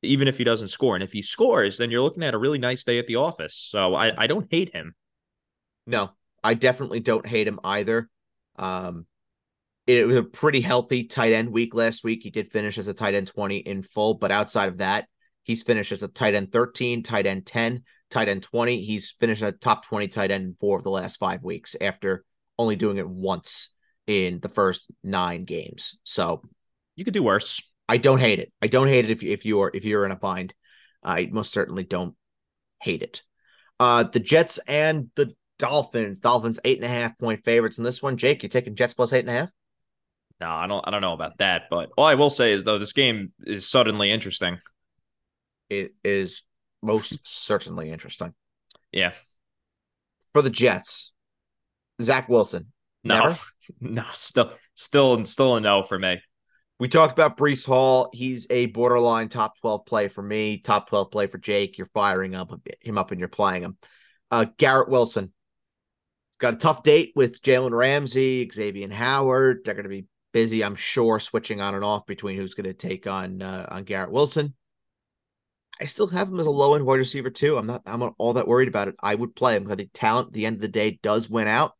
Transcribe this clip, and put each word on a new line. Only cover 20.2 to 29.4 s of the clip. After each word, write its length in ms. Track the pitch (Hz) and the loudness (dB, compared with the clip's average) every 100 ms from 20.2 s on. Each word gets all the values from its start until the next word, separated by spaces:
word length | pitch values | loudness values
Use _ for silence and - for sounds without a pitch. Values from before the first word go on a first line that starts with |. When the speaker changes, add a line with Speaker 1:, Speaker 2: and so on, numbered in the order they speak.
| 98 | -2
Speaker 2:
end 120 | 98 | -2
in 100 | 95 90 | -4 -4
four 160 | 101 98 | 0 0
of 60 | |
the 60 | 95 | 0
last 280 | 95 90 - | -4 -6 -6
five 260 | 95 92 | -4 -4
weeks 320 | 90 85 - - | -8 -10 -10 -6
after 440 | 98 - 98 92 _ _ _ - | -6 -4 -4 -4 _ _ _ -2
only 160 | 117 | -2
doing 240 | 101 110 98 | 0 -2 -2
it 100 | 92 | -6
once 640 | 92 95 90 - - - _ _ _ - | -6 -4 -4 -6 -8 -10 _ _ _ -2
in 320 | 104 92 87 | 0 0 -4
the 80 | 92 | -6
first 420 | - 98 90 - - | 0 0 0 -12 -16
nine 400 | 98 98 87 87 | -6 -2 -2 -4
games. 520 | 92 82 - - - - | -8 -8 -10 -12 -14 -12
So 400 | - - 85 85 - _ _ _ _ - | -10 -4 -4 -4 -8 _ _ _ _ -10
Speaker 1:
You 60 | |
could 100 | 202 | -4
do 80 | 202 | 0
worse. 400 | 123 98 - - - _ - | 2 2 0 -8 -10 _ 0
Speaker 2:
I 80 | 117 | 2
don't 220 | 135 135 | 6 6
hate 220 | 123 98 | 4 2
it. 120 | - _ | -2 _
I 60 | 104 | 2
don't 220 | 127 135 | 4 6
hate 160 | 131 | 4
it 80 | 110 | 4
if, 100 | 110 | -2
if 220 | 95 101 | -2 -4